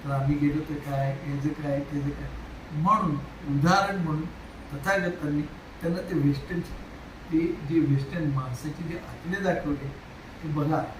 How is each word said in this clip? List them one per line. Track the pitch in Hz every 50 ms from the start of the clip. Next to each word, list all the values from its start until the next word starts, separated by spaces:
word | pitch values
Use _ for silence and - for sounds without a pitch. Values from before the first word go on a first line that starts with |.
| -
तर | 143
आम्ही | 139 139 135 139 147 143
गेलो | 147 143 143 156 151 -
तर | 151
काय, | 143 - 143 139 135 139 139
याचं | 135 - - 143 139 139 135 151
काय, | 151 - 151 147 139 143
त्याचं | 143 - 143 143 139 143
काय. | 139 - 139 139 - - - - - - - -
म्हणून | 156 147 160 190 202 196 190 165 143 139 - - - - 180 147 139 139
उदाहरण | 139 170 185 196 196 196 196
म्हणून | 185 170 156 151 156 156 - - - - - - - - - 143
तथागतांनी | 135 139 185 196 196 180 175 175 - 151 147 147 147 147 - - - - - - -
त्यांना | - 170 175 180
ते | 180 - 180
वेस्टर्न, | 151 139 143 139 - - - 180 170 - - - - - - - - - - - - - - 165
ते | 160
जे | 165 175 - - 151 139 165 165
वेस्टर्न | 143 135 139 139 139 - 185 175 156 143
माणसाचे | 139 135 135 127 123 - - 156 147 - 175
जे | - 175 -
आकडे | - - - - - 170 185 196
दाखवले | 190 180 175 - - 151 143 135 - 139 - - - - - - - - - -
की | - 156
बघा | 147 151 143 151 160 151 - - -